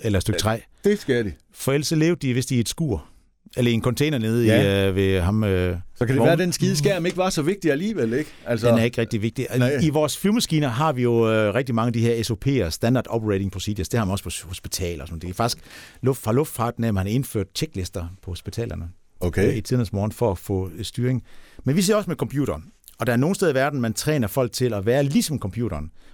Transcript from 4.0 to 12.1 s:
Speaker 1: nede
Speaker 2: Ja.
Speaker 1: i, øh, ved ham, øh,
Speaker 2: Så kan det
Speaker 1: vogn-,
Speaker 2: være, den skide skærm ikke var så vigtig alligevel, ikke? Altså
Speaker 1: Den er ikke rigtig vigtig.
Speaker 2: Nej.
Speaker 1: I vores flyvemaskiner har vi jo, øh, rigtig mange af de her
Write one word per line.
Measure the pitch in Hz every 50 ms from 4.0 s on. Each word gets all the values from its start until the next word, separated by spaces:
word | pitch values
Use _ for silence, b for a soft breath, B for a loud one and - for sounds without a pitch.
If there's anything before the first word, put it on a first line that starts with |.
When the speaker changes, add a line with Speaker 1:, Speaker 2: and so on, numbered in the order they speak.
| 143 151 151 123
Speaker 1:
nede | 110 110 113 120 120
Speaker 2:
Ja. | 107 110 117 101 98 98 98 98
Speaker 1:
i, | 98
øh, | 92
ved | 95 98 95 95 92
ham, | 85 87 104 107 107
øh, | 101 95 90 90 90 87 90 - - -
Speaker 2:
Så | - 123
kan | 110
det | 131 139
Speaker 1:
vogn-, | 117 156
Speaker 2:
være, | 170
den | 165 185 180 160
skide | - - 190 196
skærm | 147 143 202 196 180 165
ikke | 180 175 175
var | 185 185
så | 185 170 143
vigtig | 160 202 196 - 156 139
alligevel, | 143 180 220 226 175 120 113 113
ikke? | 139 151 - - - -
Altså | - 120 110 110 120
Speaker 1:
Den | 117 117
er | 113
ikke | 123 - -
rigtig | 117 117 - 110 101
vigtig. | 117 - - 123 - -
Speaker 2:
Nej. | 131 123 123 147 135 -
Speaker 1:
I | 156
vores | 139 156 151 143 - -
flyvemaskiner | - 196 208 247 - - 165 156 147 135
har | 110 123 156 160 135
vi | 127 123
jo, | 120 120 117 113 113 110
øh, | 110 107 104 98
rigtig | 120 139 120 117
mange | 113 113
af | 123 113
de | 113
her | 113 117